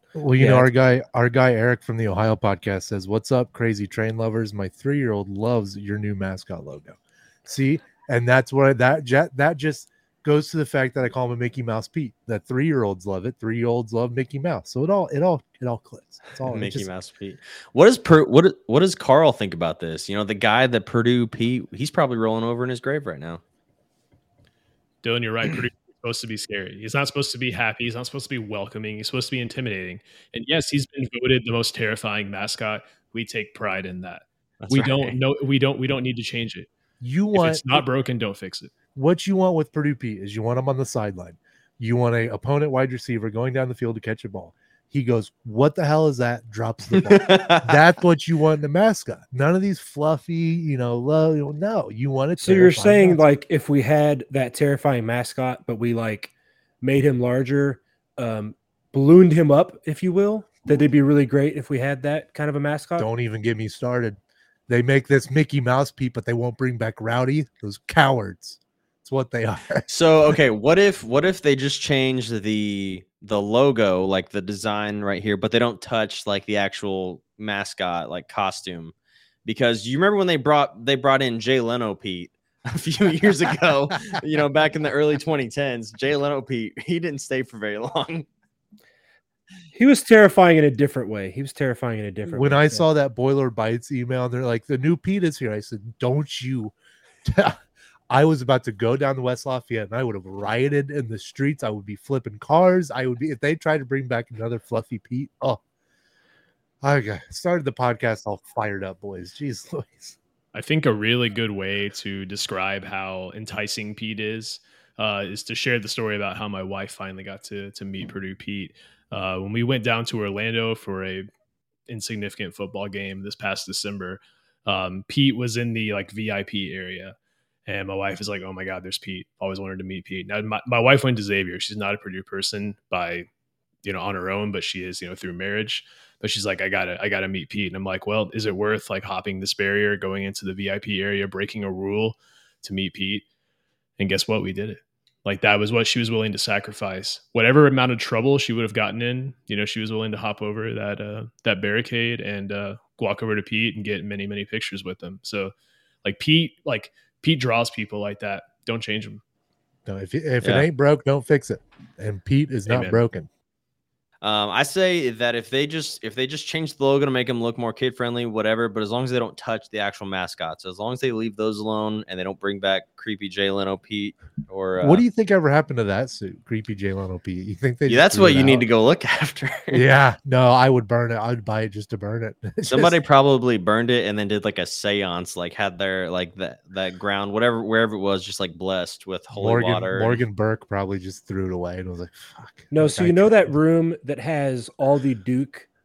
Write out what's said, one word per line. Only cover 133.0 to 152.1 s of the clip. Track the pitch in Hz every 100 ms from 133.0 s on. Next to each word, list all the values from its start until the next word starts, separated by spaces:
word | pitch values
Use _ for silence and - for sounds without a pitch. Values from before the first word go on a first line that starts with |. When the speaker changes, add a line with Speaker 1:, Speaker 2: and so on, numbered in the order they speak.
| 87 87 - _ _ _ _ _
Speaker 4:
you | 104
know, | 92
on | 92 95
her | 92
own, | 98 104
but | 98 -
she | 92
is, | 90 92
you | 87
know, | 92
through | 92
marriage. | 87 98 104 113 - - _ _ _
But | 107
she's | 101 98
like, | 95
"I | 95
gotta, | 98 90 90
I | 101
gotta | 98 95
meet | 95 78
Pete." | 107 95
And | 92
I'm | 95
like, | 92 -
"Well, | 107 104
is | 110 107
it | 95
worth, | 107 107 -
like, | 95
hopping | - 92 101 95
this | 98
barrier, | - 98 101 104 101
going | 95 98 98
into | - 95
the |
V | 95 98
I | 98
P | 104 98
area, | 101 101 196
breaking | 190 202 110
a | 98
rule | 92 95 104 110 - _ _ _ _
to | -
meet | 98 95
Pete?" | - 95 104 - _ _ _ _ _ _ -
And | 98
guess | 95 -
what? | 110
We | 95
did | 95 107
it. | 98 _ _ _ _
Like, | 101 101
that | 107 104
was | 104
what | 117 110
she | 120
was | 113
willing | 113 110
to | 101
sacrifice. | - 104 - 104 98 95 - - _
Whatever | - 113 139 143
amount | 131 127
of | 117
trouble | - 113 131 139
she | -
would | 117
have | 113
gotten | 107 104 110
in, | 120 127 135 - -
you | 104
know, |
she | 104 113
was | 110
willing | 110 110
to | 104
hop | 113 104
over | 107 107 113
that, | 110 104 101
uh, | 104 107 117 _ 113
that | 95
barricade | 101 107 120 120 117